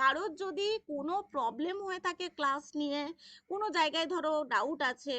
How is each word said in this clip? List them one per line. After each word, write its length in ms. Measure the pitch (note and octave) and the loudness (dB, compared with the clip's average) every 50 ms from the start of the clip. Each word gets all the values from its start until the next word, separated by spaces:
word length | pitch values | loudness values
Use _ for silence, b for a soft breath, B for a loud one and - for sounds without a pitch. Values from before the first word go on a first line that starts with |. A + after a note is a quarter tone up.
| C4 C4+ | 4 4
কারোর 220 | C4+ D#4 F#4+ G#4+ D#4 D#4+ F#4+ | 4 4 0 -4 -4 -4 -6
যদি 240 | F#4+ D#4 F#4 G4+ G#4 A4 A4 - - | -4 -2 0 0 0 0 -2 -2 -4
কোনো 240 | D4+ C#4+ C#4+ D4+ F4+ G4+ G4+ - - | -4 -4 -2 0 -2 -2 -2 -2 -2
প্রবলেম 440 | C#4+ B3 A3+ G#3 A#3 D4+ F4 F#4+ G4+ G4+ F#4+ | 0 0 0 0 0 -2 -2 -2 -4 -4 -4
হয়ে 140 | F#4 F4+ - F4+ | -6 -2 -2 -2
থাকে 180 | F4 - F4+ F4 - - | -2 -2 -4 -6 -4 -2
ক্লাস 260 | D4 C#4 C4+ D4 D4 - - D4 | 0 0 0 0 -4 -6 -4 -2
নিয়ে, 220 | D4 C#4+ C#4 D4 D4 D4 E4 B B B B B B - | -2 0 0 -2 -2 -4 -6 B B B B B B -6
কোনো 140 | F4+ G4+ G#4+ G#4+ D4 E4+ | -4 -2 -2 0 2 2
জায়গায় 300 | D#4+ D4+ C#4+ E4 E4 D4+ F4+ | 2 4 4 0 0 0 0
ধরো 200 | E4+ D4+ D#4 D#4 D4+ D4+ B3+ A#3+ | 0 0 2 2 2 0 2 2
ডাউট 260 | G3+ G#3 C4+ D#4+ D4 D4 B3+ | 2 2 2 0 0 0 0
আছে 220 | B3 - - C#4+ C4 | -2 -2 -4 -4 -4